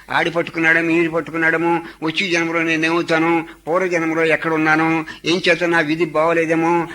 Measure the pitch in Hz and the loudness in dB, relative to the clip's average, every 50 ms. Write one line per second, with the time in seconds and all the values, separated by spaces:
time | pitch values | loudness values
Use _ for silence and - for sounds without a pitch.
0 | - - 127 143 165 175 160 170 165 170 - 165 165 160 160 165 165 165 165 170 | -8 -4 -2 0 0 0 0 -2 -4 -4 -2 0 2 2 2 2 2 2 2 2
1 | 175 165 160 165 151 151 156 165 165 160 160 165 170 170 175 170 170 - - - | 2 0 -2 -4 -4 -4 -4 -2 0 0 0 0 0 0 0 0 -2 -6 -10 -8
2 | 156 160 156 160 202 185 170 170 170 165 165 170 165 165 160 156 160 160 165 170 | -6 -4 -2 -2 -2 0 0 0 0 0 -2 -2 0 0 0 0 0 0 0 0
3 | 165 170 165 160 160 170 170 165 160 - - - - - 160 185 190 180 175 165 | 0 0 0 2 2 2 2 0 -2 -4 -12 -12 -6 -2 -2 0 0 0 0 -2
4 | 165 160 160 165 165 160 156 - - 160 160 156 156 160 156 160 160 160 165 165 | -2 0 0 0 2 2 2 0 0 0 0 0 2 2 2 2 2 2 0 -2
5 | 156 - - - - 147 170 180 - 175 170 160 175 170 170 165 165 147 156 160 | -4 -6 -12 -8 -4 -2 -2 0 2 0 0 2 0 0 2 2 2 0 0 -2
6 | 175 156 151 151 156 170 170 165 165 160 165 160 165 165 170 170 165 165 | -2 -2 0 0 2 2 2 2 0 0 0 2 2 2 2 0 0 -4